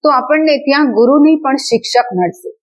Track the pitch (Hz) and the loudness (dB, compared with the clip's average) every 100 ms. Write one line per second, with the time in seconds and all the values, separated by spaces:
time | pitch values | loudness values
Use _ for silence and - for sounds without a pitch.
0 | 302 269 254 302 311 285 277 277 294 214 | 2 0 0 -2 0 -2 -2 0 0 2
1 | 240 294 294 311 294 277 - 226 226 247 | 2 4 4 2 -2 -4 -2 -4 -2 -2
2 | 247 185 175 - - - | -2 -2 -4 -6 -18 -20